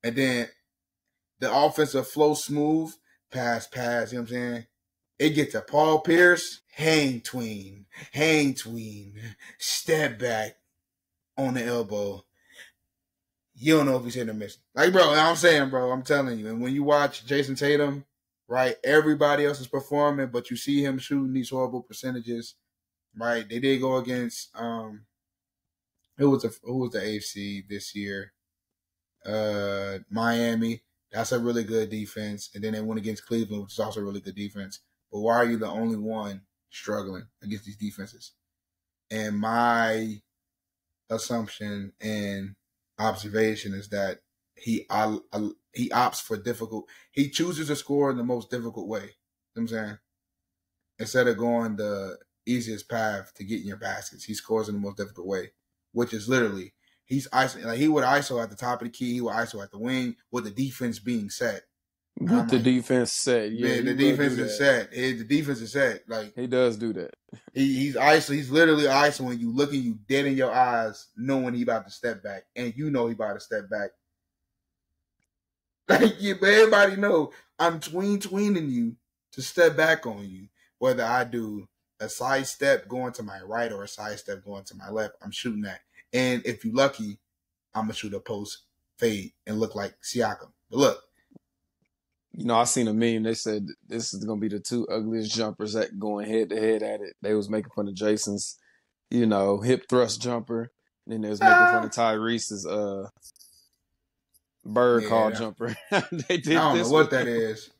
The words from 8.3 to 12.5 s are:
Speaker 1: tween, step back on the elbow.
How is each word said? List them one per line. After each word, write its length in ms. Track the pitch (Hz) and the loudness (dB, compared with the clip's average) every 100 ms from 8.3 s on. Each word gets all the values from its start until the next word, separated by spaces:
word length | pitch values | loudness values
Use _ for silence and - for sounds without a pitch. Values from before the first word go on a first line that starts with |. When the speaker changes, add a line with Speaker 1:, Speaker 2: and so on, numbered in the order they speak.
| 156 143 | 6 4
Speaker 1:
tween, 680 | 127 113 117 110 104 101 104 113 101 - - | 0 -8 -10 -10 -14 -16 -16 -16 -16 -20 -10
step 600 | - - - 160 147 113 | -4 -4 2 2 2 0
back 380 | 123 113 107 - _ _ _ _ _ _ _ - | -2 -2 -4 -10 _ _ _ _ _ _ _ -4
on 180 | 135 | -2
the 100 | 127 | 0
elbow. 600 | 117 120 107 104 101 95 _ _ _ | 0 -2 -2 -2 -4 -6 _ _ _